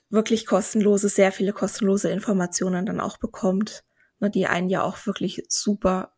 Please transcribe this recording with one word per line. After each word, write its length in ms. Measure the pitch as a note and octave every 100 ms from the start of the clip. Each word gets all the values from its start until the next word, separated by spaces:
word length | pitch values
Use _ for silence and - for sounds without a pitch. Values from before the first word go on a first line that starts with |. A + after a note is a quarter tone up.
| _
wirklich 360 | G#3+ A3 A3+ -
kostenlose, 640 | F#3 - A3 G#3 G3+ G3+
sehr 220 | - F#3+
viele 200 | - F#3
kostenlose 560 | - G3 - G3 G3 -
Informationen 760 | F3+ A3 G3 F3 - F#3+ F3+ F3+
dann 140 | F3
auch 160 | - -
bekommt, 680 | - - F#3+ F#3+ G#3+ - _ _ _ -
ne, 100 | G#3
die 180 | G#3 F3+
einen 220 | F3 F#3
ja 140 | F#3+
auch 220 | F3+ - -
wirklich 380 | - G#3+ - -
super, 640 | - - G3+ F#3 F#3 -